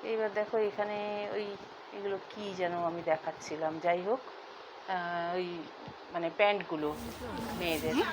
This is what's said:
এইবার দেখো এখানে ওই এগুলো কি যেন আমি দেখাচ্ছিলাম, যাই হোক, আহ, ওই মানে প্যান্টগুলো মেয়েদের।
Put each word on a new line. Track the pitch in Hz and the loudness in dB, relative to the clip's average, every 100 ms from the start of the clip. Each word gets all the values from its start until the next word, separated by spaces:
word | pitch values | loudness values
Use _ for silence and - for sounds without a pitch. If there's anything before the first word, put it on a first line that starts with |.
এইবার | 220 220 214 | 0 2 2
দেখো | 202 214 226 | 2 2 4
এখানে | 214 202 208 208 208 208 208 | 2 2 0 0 -2 -2 -2
ওই | 202 208 196 208 - - | -2 -2 -6 -10 -14 -12
এগুলো | 208 202 196 | -6 -2 -2
কি | - - 208 185 | -4 -6 -6 0
যেন | 180 175 | 0 2
আমি | 170 170 165 | 0 0 2
দেখাচ্ছিলাম, | 160 165 160 - 156 160 160 | 2 2 -6 -6 -2 0 2
যাই | 170 175 | 4 4
হোক, | 185 254 - - - - - - - | 4 0 0 -14 -14 -14 -14 -14 -2
আহ, | 185 175 175 170 180 | 0 2 0 2 0
ওই | 180 175 156 - - - - | 0 -2 -8 -10 -12 -12 -6
মানে | 170 165 165 | 0 0 6
প্যান্টগুলো | 202 208 180 160 151 151 - - - - 233 220 | 6 6 0 0 0 -2 -6 -6 -6 -4 -4 -2
মেয়েদের। | 175 160 160 247 - | 0 2 2 4 2